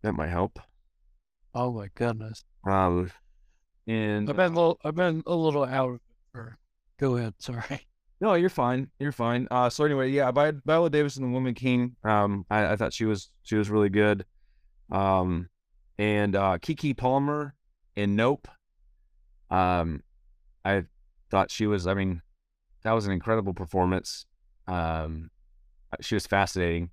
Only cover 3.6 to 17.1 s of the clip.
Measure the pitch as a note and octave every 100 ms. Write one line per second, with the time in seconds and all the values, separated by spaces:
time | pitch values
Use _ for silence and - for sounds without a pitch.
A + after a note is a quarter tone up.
3.6 | _ _ - A2 G#2+ G#2 G#2 D3 F3+ E3+
4.6 | E3 E3+ D3+ D#3 F3+ D#3+ - E3+ D#3+ D3
5.6 | C3 C3 C3 B2 _ _ _ B2+ A2+ A#2+
6.6 | _ _ _ _ C#3 A#2+ A2+ G#2 - A#2+
7.6 | - C#3+ - _ _ _ G#3+ F3 F3+ F3
8.6 | A#2+ B2+ C3+ _ D3 - A#2 A#2+ C3 B2+
9.6 | B2 - D3+ C#3 C3 C#3 C3 B2+ D3+ D3
10.6 | C#3 D#3+ E3+ D3 C#3+ C3+ B2+ B2+ B2+ A#2
11.6 | B2+ B2 B2 B2 G#2+ G#2+ G2+ G2+ F#2 G#2+
12.6 | G#2 G#2 A2+ - A2 G#2 - _ - G#2+
13.6 | G#2 G#2+ G2+ G2 G#2+ G#2 - _ _ _
14.6 | _ _ _ F#2+ G2 F#2+ F#2 E2+ F2 _
15.6 | _ _ _ - G#2 G#2 G#2 G2 G2 F2+
16.6 | - D#3 D3+ B2+ B2+